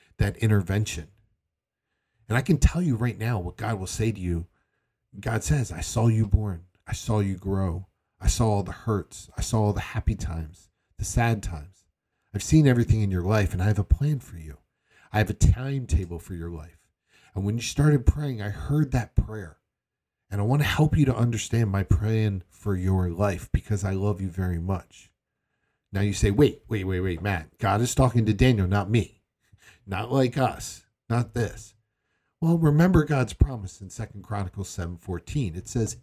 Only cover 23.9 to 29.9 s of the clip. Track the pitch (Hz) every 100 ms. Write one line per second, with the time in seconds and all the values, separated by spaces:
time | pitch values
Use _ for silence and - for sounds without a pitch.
23.9 | 95 101 95 95 90 90 85 90 92 -
24.9 | - _ _ _ _ _ _ _ _ -
25.9 | 101 101 95 107 104 139 - - 107 95
26.9 | 90 92 80 101 85 78 - 104 104 120
27.9 | - 127 120 110 101 127 107 90 101 95
28.9 | 117 - _ _ _ _ _ - _ -